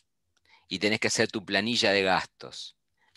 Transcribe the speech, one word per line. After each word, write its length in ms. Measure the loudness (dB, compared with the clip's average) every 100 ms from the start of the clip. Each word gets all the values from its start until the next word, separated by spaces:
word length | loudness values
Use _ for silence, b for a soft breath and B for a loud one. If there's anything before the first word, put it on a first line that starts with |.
| _ _ _ _ b b b
y 100 | -2
tenés 220 | 0 2
que 80 | 0
hacer 200 | 0 0
tu 140 | -2
planilla 480 | -2 -2 0 2 2
de 120 | 4
gastos. 760 | 4 2 -2 _ -16 -14 -16 _ _ _ _